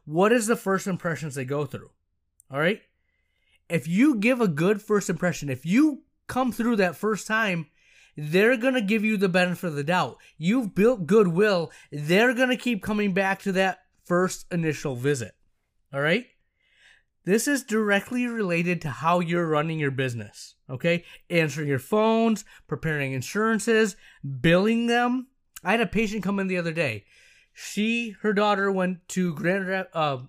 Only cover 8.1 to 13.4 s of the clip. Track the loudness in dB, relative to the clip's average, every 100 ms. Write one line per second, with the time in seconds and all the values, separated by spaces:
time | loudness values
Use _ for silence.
8.1 | -12 -2 2 4 4 2 0 2 0 0
9.1 | 0 2 2 0 -2 -6 -4 -2 0 -2
10.1 | -6 -20 -6 0 0 0 2 4 4 4
11.1 | 4 6 4 2 2 -2 -10 -14 -8 2
12.1 | 4 4 4 0 0 -2 -4 -2 -2 0
13.1 | 0 0 -2